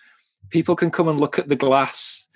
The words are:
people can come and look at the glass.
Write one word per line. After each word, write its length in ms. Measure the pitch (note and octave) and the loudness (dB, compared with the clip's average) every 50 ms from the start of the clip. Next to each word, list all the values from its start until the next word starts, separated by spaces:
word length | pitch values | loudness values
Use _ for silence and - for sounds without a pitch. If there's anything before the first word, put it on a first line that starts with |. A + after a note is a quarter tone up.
| _ _ _ _ _ _ _ _ _ - | _ _ _ _ _ _ _ _ _ -4
people 260 | - E3+ D#3+ - F3 | -2 -2 0 0 0
can 160 | - F3 E3+ - | 0 0 -2 0
come 160 | - E3+ D#3+ | 0 0 0
and 120 | D3+ C#3+ | 2 0
look 180 | D3 C#3+ - - | 0 -2 0 -2
at 80 | D3+ C#3+ | -2 0
the 80 | C#3 | 0
glass. 720 | B2 C#3 C3+ C3 C#3 C3 - - - - - - - - _ _ | 0 2 2 4 4 2 0 -4 -6 -6 -6 -8 -10 -16 _ _